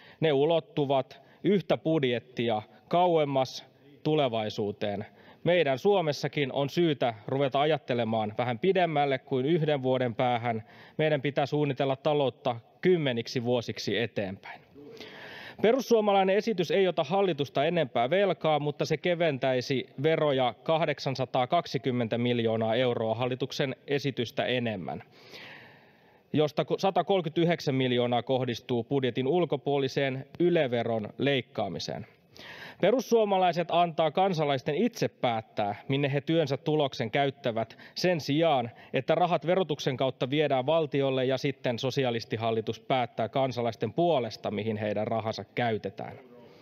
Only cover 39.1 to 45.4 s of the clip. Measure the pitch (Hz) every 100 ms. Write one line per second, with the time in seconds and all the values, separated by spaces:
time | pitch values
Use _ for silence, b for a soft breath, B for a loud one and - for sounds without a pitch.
39.1 | 160 175 165 156 185 165 151 - 131 135
40.1 | - 127 147 147 135 127 165 151 143 135
41.1 | 131 127 131 143 131 131 120 131 131 127
42.1 | 117 - 113 113 113 110 113 - 135 117
43.1 | - 110 139 135 117 120 110 113 104 170
44.1 | 147 117 - 104 101 107 107 107 104 107
45.1 | 113 110 107